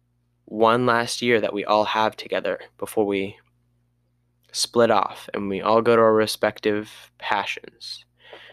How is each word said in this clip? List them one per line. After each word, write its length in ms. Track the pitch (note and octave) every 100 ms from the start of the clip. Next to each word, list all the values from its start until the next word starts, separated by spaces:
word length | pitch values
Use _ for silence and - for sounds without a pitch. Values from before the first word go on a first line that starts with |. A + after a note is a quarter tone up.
| _ _ _ _
one 420 | - G#2+ A2+ A#2+ B2
last 360 | A#2 A#2+ -
year 180 | B2 A2+
that 140 | G2+
we 100 | G2+
all 220 | - G#2+ G#2
have 320 | A2 A2 -
together 420 | - F#2 F#2+ F#2+ - _
before 280 | - - G2+
we 320 | G2 G2 - _ _ _ _ _ _ _ _ _ _ _
split 400 | - - A#2+ A#2
off 380 | G#2 - - -
and 140 | - G2+
we 140 | F#2+
all 200 | F#2+ A2+
go 140 | A#2 A#2
to 60 |
our 120 | A2+
respective 960 | A2 A2 - G#2+ - G#2+ G#2 G#2+ - - _
passions, 840 | - G#2 - - - - - - _ _ - - -